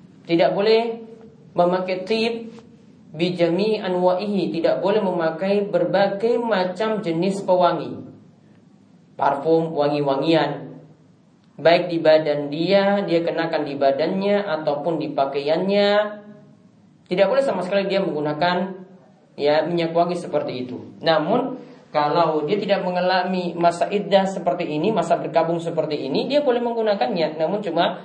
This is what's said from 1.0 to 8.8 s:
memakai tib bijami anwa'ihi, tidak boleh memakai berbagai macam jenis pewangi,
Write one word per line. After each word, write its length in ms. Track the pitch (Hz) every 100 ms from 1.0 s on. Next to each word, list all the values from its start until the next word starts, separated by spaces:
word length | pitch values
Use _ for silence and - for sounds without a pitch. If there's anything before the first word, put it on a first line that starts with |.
| - - - - - 175
memakai 480 | 175 185 185 185 -
tib 480 | 220 226 - - - - - - - -
bijami 720 | 151 180 170 170 180 214 208
anwa'ihi, 720 | 185 180 180 180 208 202 165
tidak 320 | 160 165 - 185
boleh 160 | 208
memakai 640 | 196 175 160 156 190 202 196
berbagai 720 | 180 175 185 202 196 226 233
macam 640 | 233 196 180 - 220 214
jenis 400 | 175 165 190 190
pewangi, 640 | - 180 175 165 127 104 104 - - _ _ _ _ _